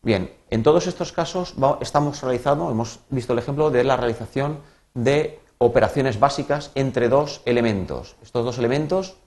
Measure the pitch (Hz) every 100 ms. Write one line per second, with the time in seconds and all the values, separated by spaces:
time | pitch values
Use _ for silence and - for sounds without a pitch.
0 | - 101 90 - _ 113 113 165 180 -
1 | 175 - 165 185 180 - 135 - 123 147
2 | 147 143 127 123 139 143 170 110 110 -
3 | _ 135 117 120 120 143 151 123 123 123
4 | 120 110 107 135 139 151 - _ _ 127
5 | 120 143 151 - _ _ 120 107 107 147
6 | 131 107 139 - 131 147 - 135 135 127
7 | 120 135 143 - - 120 117 101 87 64
8 | - - - 120 120 120 117 139 151 185
9 | 185 -